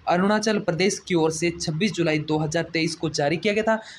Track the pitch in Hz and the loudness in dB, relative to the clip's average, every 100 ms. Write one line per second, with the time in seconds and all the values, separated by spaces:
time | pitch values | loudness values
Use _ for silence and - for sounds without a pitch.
0 | - 175 196 214 214 208 - 160 196 208 | 0 2 2 2 2 0 0 0 0 0
1 | - 170 156 160 170 170 - 156 214 - | 0 2 2 0 -2 -2 -4 0 0 0
2 | 160 156 156 156 156 165 165 165 160 160 | 0 0 0 0 0 -2 -2 -2 -2 -2
3 | 156 156 143 156 208 208 220 220 - | -4 0 0 0 0 0 0 -2 -4